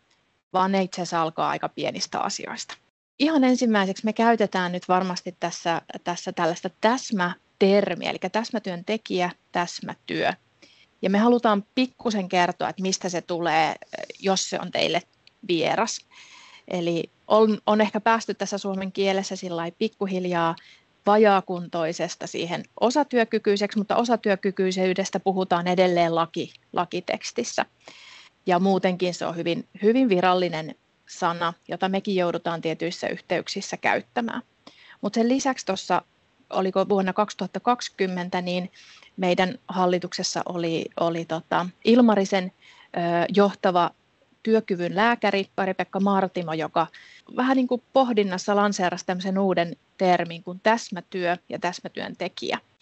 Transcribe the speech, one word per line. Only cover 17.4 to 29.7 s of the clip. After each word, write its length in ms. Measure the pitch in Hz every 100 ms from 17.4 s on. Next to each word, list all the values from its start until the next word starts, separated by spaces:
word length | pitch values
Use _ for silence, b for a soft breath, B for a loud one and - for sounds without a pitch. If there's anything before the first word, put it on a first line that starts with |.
| 220 208 -
on 140 | 214
ehkä 200 | 208 214
päästy 340 | 226 226 -
tässä 240 | 202 196 202
suomen 340 | 202 190 190
kielessä 440 | 185 196 190 190 190
sillai 360 | 185 170 170 -
pikkuhiljaa 800 | 220 - 196 185 180 170 165 165 B B B _ -
vajaakuntoisesta 1200 | 214 214 196 180 180 175 175 160 175 170 - 165
siihen 360 | - 165 175 196 -
osatyökykyiseksi, 960 | 220 294 285 247 226 220 214 202 202 214
mutta 180 | 196 -
osatyökykyisyydestä 1200 | 240 220 214 190 202 185 185 185 185 185 190 190
puhutaan 480 | 196 185 190 175 175
edelleen 460 | 180 180 175 170
laki-, 380 | 165 165 - 165 - _
lakitekstissä. 920 | - 175 - - - - - 117 - - _ B B B B B _ -
Ja 120 | 175
muutenkin 560 | 190 190 185 180 180
se 120 | 175 165
on 100 | 170
hyvin, 320 | 165 165 -